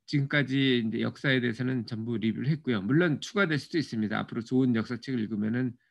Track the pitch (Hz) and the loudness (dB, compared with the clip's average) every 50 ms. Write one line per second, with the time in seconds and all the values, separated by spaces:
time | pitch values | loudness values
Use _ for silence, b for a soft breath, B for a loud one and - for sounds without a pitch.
0 | _ - 151 143 139 139 151 143 131 127 135 139 135 131 123 120 110 113 113 113 | _ -2 0 0 0 2 2 0 2 2 2 2 4 4 4 2 2 0 -2 -2
1 | 117 117 117 - - 143 131 127 120 120 113 123 127 127 131 120 107 - 113 110 | -2 -2 -4 -2 0 2 2 2 2 0 -2 -2 -2 -2 -2 -2 -4 -6 -6 -6
2 | 113 120 117 104 107 113 104 113 117 143 160 147 - 127 117 98 92 110 143 165 | -4 -4 -2 0 0 0 0 0 0 0 0 0 0 0 0 0 2 2 4 4
3 | 180 165 135 110 - - - 202 196 160 151 143 - - - 160 127 - 120 110 | 4 4 0 -2 -4 -4 0 0 2 2 2 -2 -2 -2 -2 -2 -2 -2 -2 -2
4 | 107 101 107 104 104 - 117 117 110 - 127 127 131 123 117 113 107 120 123 113 | -2 0 -2 -2 -4 -4 -6 -6 -4 0 2 2 4 4 2 2 0 -2 -6 -8
5 | - 135 131 117 107 101 110 101 107 107 117 127 131 123 117 - _ _ | -6 -6 -4 -4 -4 -2 -2 -2 -2 0 0 0 -2 -2 -4 -8 _ _